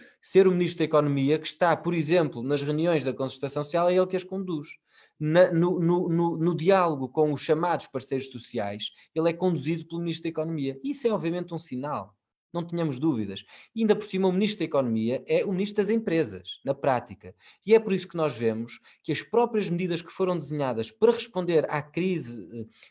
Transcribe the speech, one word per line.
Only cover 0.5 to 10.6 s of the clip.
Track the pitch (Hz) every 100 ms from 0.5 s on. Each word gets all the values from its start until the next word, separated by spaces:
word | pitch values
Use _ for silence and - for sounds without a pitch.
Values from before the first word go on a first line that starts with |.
Ministro | 175 175 -
da |
Economia | 156 151 147 139 135 156
que | 156
está, | - 175 156
por | 170
exemplo, | 170 143 180 151 117
nas | 127 147
reuniões | 143 151 165 160
da | 131
concertação | 117 131 - 120 147
social, | 147 170 175
é |
ele | 185 185
que | 185
as |
conduz. | 180 190 185 156 143 - _ _ _ -
Na, | 151 165 175
no, | 165 175 170
no, | 165 180 175
no, | 165 170 160
no | 165 156
diálogo | 160 190 175 143 131
com | - 151
os | 139
chamados | - 156 175 160 -
parceiros | 135 - 135 131
sociais, | 123 - 120 101 104 - _ _
ele | 160 165
é |
conduzido | 170 185 160 131 165 165
pelo | 170
Ministro | 170 165
da | 165
Economia. | 160 160 160